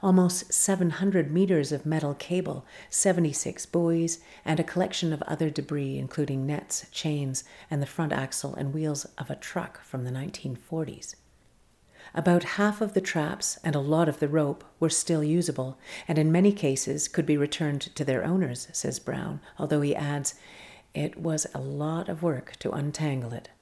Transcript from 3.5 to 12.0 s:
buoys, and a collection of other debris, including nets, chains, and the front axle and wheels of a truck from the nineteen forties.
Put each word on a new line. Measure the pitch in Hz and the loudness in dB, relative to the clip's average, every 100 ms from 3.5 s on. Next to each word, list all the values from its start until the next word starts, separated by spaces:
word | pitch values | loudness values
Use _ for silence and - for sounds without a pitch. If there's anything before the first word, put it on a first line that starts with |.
| - - | -8 -2
buoys, | 175 170 165 165 - - - | 2 2 2 0 -2 -10 -12
and | - 156 | -2 0
a | |
collection | 175 180 180 - 170 | 0 0 0 0 -2
of | 151 | -2
other | - 147 160 | -4 -2 -2
debris, | 151 139 147 139 135 | -2 -4 -4 -2 -4
including | 131 - 143 135 135 | -6 -2 -2 0 -2
nets, | 147 - - - | -4 -4 -8 -8
chains, | - 160 147 139 131 - - - | -6 -2 -2 -2 -4 -8 -20 -4
and | 147 | -2
the | 143 | -2
front | - 156 | -2 0
axle | 151 135 - 139 | 0 -2 -6 -6
and | - 139 | -4 -4
wheels | 151 156 143 - - | -2 -2 -2 -6 -12
of | - | -8
a | 143 | -8
truck | - 185 - - | -6 -6 -6 -12
from | - 131 | -10 -6
the | 127 | -4
nineteen | 127 143 - 135 123 | -4 -6 -8 -10 -10
forties. | - 165 160 - - - _ _ _ _ _ _ _ _ | -6 -6 -6 -8 -16 -18 _ _ _ _ _ _ _ _